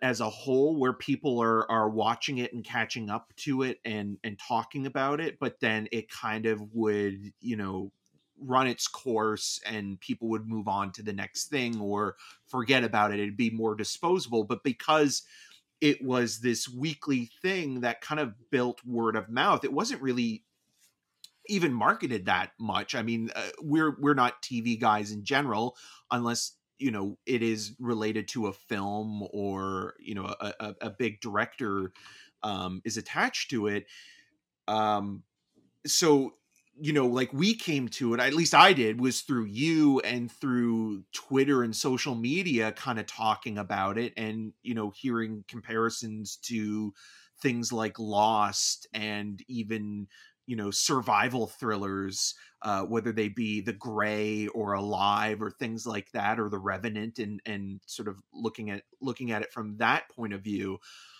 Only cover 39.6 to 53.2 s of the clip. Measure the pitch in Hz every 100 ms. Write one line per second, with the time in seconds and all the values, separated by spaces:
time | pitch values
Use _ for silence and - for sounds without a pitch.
39.6 | 156 160 147 135 - 120 120 - 143 123
40.6 | 120 113 107 101 95 - - 135 139 135
41.6 | 120 110 147 127 - 120 117 165 185 123
42.6 | 110 107 135 113 107 - 110 104 - 104
43.6 | 98 101 95 101 113 - 110 110 110 -
44.6 | - 113 107 101 135 117 110 110 101 117
45.6 | 101 113 113 - 113 107 101 - - 117
46.6 | 107 104 107 - - - _ _ 143 120
47.6 | 113 117 110 - 110 101 107 110 101 101
48.6 | - - - 110 107 104 104 98 - 123
49.6 | 104 110 104 104 98 - - _ - 117
50.6 | 101 98 - 139 113 107 120 123 110 -
51.6 | 113 104 98 95 98 101 - - - _
52.6 | 107 98 95 113 110 110